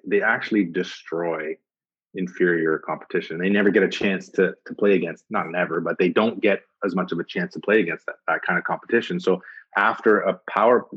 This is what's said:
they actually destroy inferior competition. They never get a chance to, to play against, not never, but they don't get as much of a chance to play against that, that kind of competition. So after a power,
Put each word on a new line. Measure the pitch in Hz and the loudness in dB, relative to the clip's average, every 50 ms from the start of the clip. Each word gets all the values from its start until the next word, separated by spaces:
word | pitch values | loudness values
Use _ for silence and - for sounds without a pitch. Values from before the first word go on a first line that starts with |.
| - | -4
they | 95 87 101 | 0 0 2
actually | 98 110 117 127 - - 113 104 95 | 2 2 0 0 -2 0 0 2 2
destroy | 82 82 92 90 - - - - - 80 82 85 85 80 78 78 78 80 - _ _ _ _ _ _ _ _ _ _ - | 0 -2 -4 -4 -6 -10 -16 -12 -8 -6 -4 -2 -2 -4 -4 -6 -8 -8 -10 _ _ _ _ _ _ _ _ _ _ -8
inferior | 95 90 90 - - 90 87 85 82 80 80 78 78 | -8 -8 -6 -2 0 2 2 2 2 2 0 0 -2
competition. | - - 78 76 - - - 90 - - 82 82 | -4 -6 -8 -8 -6 -6 -6 -6 -4 -4 -6 -2
They | 90 98 | 0 2
never | 101 101 101 101 | 2 2 2 4
get | 95 110 | 4 4
a | 95 90 | 2 2
chance | - - - 101 95 92 92 - | 0 -2 -2 -2 -2 -4 -6 -4
to, | - - 92 90 - - _ | 0 0 0 0 0 -6 _
to | - - | -16 -4
play | - - 101 98 | 0 2 4 4
against, | 87 82 82 82 - _ _ | 2 2 -2 -8 -12 _ _
not | 107 101 82 80 | -4 -4 -4 -2
never, | 85 90 90 78 82 87 | -2 -2 -2 -2 -2 -4
but | 82 82 - - | -4 -2 0 0
they | 92 90 | 0 2
don't | 82 113 110 117 110 95 | 2 2 2 2 0 0
get | 104 104 95 - - _ _ _ 101 | 0 0 0 0 -4 _ _ _ -6
as | 98 85 | -4 -2
much | 92 90 90 | -2 -2 -2
of | 85 85 | -4 -6
a | - | -6
chance | - - 95 90 87 - | -6 -6 -6 -6 -6 -8
to | 80 | -6
play | - 101 104 110 | -2 2 2 2
against | 95 85 78 - _ | 2 0 -4 -8 _
that, | - - - _ - | -12 -14 -8 _ -4
that | 80 78 | -4 -2
kind | - - 90 85 | -2 -2 -4 -2
of | - | -2
competition. | - - - - - - 117 113 - 90 90 | -4 -6 -8 -2 0 0 0 0 -2 -4 -2
So | - 92 90 92 - - - - - _ - | 0 0 0 0 -4 -10 -20 -20 -20 _ 0
after | 98 101 110 110 - - 113 107 101 | 2 2 2 0 2 4 4 4 4
a | - 95 92 - _ - | 2 0 -2 -4 _ -4
power, | - 101 107 117 123 113 - - - | 0 2 4 6 4 4 2 -4 -6